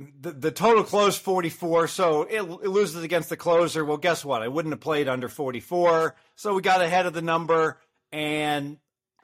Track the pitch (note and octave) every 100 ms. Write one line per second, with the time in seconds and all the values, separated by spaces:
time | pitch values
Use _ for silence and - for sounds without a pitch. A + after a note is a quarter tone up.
0 | C#3+ C#3 E3 C#3 D#3 D#3+ G#3+ A3 - G#3
1 | G3+ - - F#3 E3+ - F3 E3 D#3+ -
2 | F3 D3+ E3+ G#3+ F3+ F#3 G#3 G3 F#3+ E3
3 | E3 F3 D#3 E3 F3 E3+ E3 D#3+ D3+ D3+
4 | F3 D#3+ C#3+ A#2+ A#2 D3 D#3 C#3 D3 D3
5 | C#3 B2+ A#2+ - C3 A#2+ - F3 F3 D#3+
6 | D#3+ - _ - G#3 F#3+ F#3+ F#3 E3 F3+
7 | F3+ E3 E3 E3 E3 E3 D#3 - _ _
8 | - D#3 D3+ D3+ D3+ D3 C#3+ D3+ _ _
9 | _ _